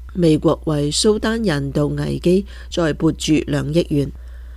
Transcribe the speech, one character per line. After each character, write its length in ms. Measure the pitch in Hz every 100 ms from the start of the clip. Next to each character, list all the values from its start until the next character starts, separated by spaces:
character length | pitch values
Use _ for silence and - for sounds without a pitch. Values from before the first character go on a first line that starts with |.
| -
美 240 | - 170 151
國 240 | 165 139
為 260 | - 147 147
蘇 300 | - 220 214
丹 220 | 220 226
人 260 | 214 143 139
道 140 | 151 143
危 300 | 147 151 139
機 260 | 175 185 196 - -
再 220 | - 160
撥 180 | 147 160
注 220 | 147 - 151 -
兩 260 | 143 135
億 120 | 160 -
元。 200 | 143 131 - - - -